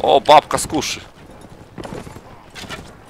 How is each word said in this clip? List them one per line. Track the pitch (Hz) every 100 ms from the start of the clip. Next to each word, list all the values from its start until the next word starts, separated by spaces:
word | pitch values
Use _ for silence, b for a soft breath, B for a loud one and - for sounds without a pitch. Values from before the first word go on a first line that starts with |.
O, | 127 143
babka | - 151 - 131
z | -
kuszy. | 156 - - - - - - - - - - - - - - - - - - - - - -